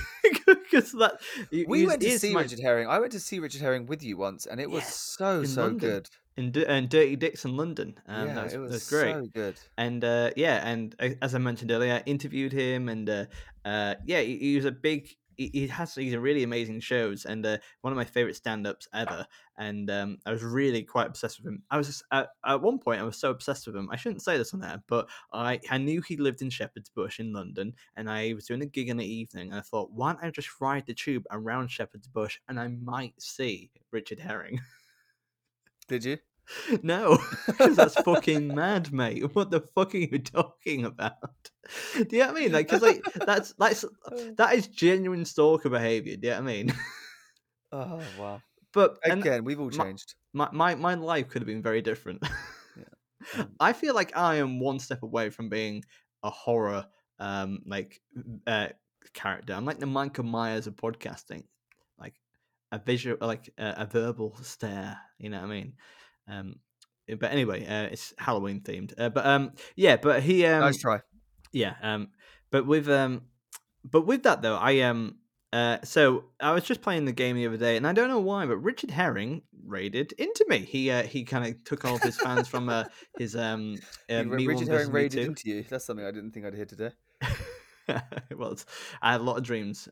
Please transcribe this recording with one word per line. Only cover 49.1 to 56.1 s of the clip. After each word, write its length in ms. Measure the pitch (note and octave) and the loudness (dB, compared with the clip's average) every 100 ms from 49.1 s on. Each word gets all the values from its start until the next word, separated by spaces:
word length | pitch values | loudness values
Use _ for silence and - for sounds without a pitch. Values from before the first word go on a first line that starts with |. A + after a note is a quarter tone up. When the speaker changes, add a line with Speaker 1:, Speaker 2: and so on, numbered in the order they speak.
| F#3 | 2
Speaker 2:
Again, 240 | F3+ A#2+ | 2 2
we've 160 | A#2+ D3 | 0 -4
all 100 | C3+ | -4
Speaker 1:
my, 120 | C#3+ | -2
Speaker 2:
changed. 320 | F#2+ G2 - - _ | -4 -6 -16 -20 _
Speaker 1:
my, 180 | C#3+ D3 | -4 -2
my, 220 | D3 E3+ D3 | 2 2 2
my 180 | E3+ F3 | 0 0
life 320 | D#3+ D#3+ B2+ | 0 -2 -2
could 140 | B2 | -4
have 60 | A2+ | -6
been 140 | A2 | -4
very 200 | A2+ A2 | 0 0
different. 420 | A2+ A2 - F#2+ D3 | 0 -4 -6 -6 -6
<laughs> 60 | - - - - - | -6 -12 -18 -20 -20
Speaker 2:
Yeah. 60 | - _ _ - - - | -20 _ _ -20 -10 -6
Um, 140 | G2+ - | -6 2
Speaker 1:
I 140 | E3+ | 2
feel 220 | A#3+ D4+ A#3 | 4 0 2
like 200 | F#3 - | 0 2
I 200 | F3 D#3 | 2 2
am 240 | C3+ B2+ | 0 0
one 180 | C3 C3+ | -2 -2
step 220 | C3 B2 | -6 -8
away 280 | A#2 A#2 G#2+ | -4 -2 -2
from 180 | A2 A2+ | -4 -6
being 340 | G#2+ A2 G#2 - _ _ | -4 -4 -6 -12 _ _